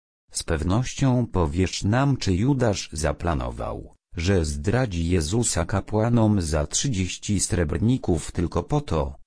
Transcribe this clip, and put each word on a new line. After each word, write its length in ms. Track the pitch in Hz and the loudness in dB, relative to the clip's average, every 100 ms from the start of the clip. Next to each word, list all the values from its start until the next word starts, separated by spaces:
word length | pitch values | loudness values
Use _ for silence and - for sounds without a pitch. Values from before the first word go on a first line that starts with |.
| _ _ _ | _ _ _
Z 120 | - | -8
pewnością 840 | - 78 78 110 127 - 135 123 117 | -2 0 2 0 0 0 2 2 2
powiesz 580 | 92 78 85 92 - | 0 2 2 0 0
nam, 320 | 98 123 143 127 | 0 2 2 0
czy 180 | 101 | 0
Judasz 560 | 90 127 135 120 92 - | 2 2 2 2 0 -6
zaplanował, 1000 | 78 76 - 87 69 62 58 57 57 - - _ 90 | -4 -2 -2 -2 -2 -4 -6 -8 -10 -14 -20 _ -2
że 280 | 85 95 | 2 2
zdradzi 640 | 78 73 87 120 120 87 82 | 2 -2 0 0 0 -2 0
Jezusa 560 | 90 76 117 113 - | 0 2 0 0 -2
kapłanom 760 | 82 98 - 107 117 120 107 104 | 0 -2 0 0 2 4 4 2
za 260 | 80 78 76 | 2 -2 -2
trzydzieści 760 | - 139 95 90 - - 95 | -2 -2 0 -2 -4 -4 -2
srebrników 920 | - 87 76 71 113 131 - 80 - | 0 0 0 2 2 2 0 0 -2
tylko 300 | - 82 87 | -4 -2 -2
po 180 | - 147 | 0 -2
to, 360 | - 80 71 - | 0 -2 -2 -8